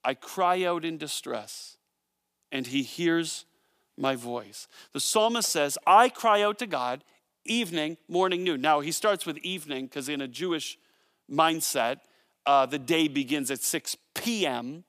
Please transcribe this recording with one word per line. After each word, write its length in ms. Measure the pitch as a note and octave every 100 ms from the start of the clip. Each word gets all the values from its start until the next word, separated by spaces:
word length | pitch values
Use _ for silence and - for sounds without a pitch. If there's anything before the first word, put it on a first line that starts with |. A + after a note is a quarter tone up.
I 100 | B2
cry 500 | C#3 - - F3+ F3+
out 200 | F3+ F3
in 140 | E3 D#3+
distress, 760 | D3 - - A#2 G#2 - - - _ _ _ _ _ _ _
and 160 | C#3 A#2+
he 160 | C3+
hears 640 | B2 - E3+ E3 D#3+ - - _ _ _ _ -
my 200 | C3+ C3
voice." 520 | A#2+ A#2+ G2+ G2+ - - -
The 80 | C#3+
psalmist 500 | - A3 A3 A#3 -
says, 280 | E3 C#3+ - -
"I 220 | G3 B3
cry 340 | - A3+ G#3
out 160 | G#3 G#3
to 60 | A#3+
God 380 | D3 B2 C3+ _ _ _ _
evening, 540 | - A#3 G3+ E3 D3+ E3 -
morning, 360 | F3 F#3+ F3+
noon." 160 | F3+ C#3+
Now, 200 | D3 D3+
he 120 | C#3+
starts 340 | D#3+ G#3+ G3 E3+
with 120 | D3+
evening 500 | F3 F#3 D3+ C3+ C3
'cause 200 | C#3+ C3+
in 120 | D3
a 80 | C3+
Jewish 500 | A#2+ F3+ D#3+ - - _ _ _ _ _
mindset, 720 | C#3+ D#3+ D#3+ - C#3 A#2 C#3 _ _ _ _ -
uh, 200 | C#3 C3
the 120 | C#3+
day 300 | B2+ E3 D#3
begins 420 | C#3 B2+ D3 C3
at 100 | C3
six 360 | - D#3 - - _
P 320 | - A#3+ A3+ D#3+
M. 380 | B2 B2 D#3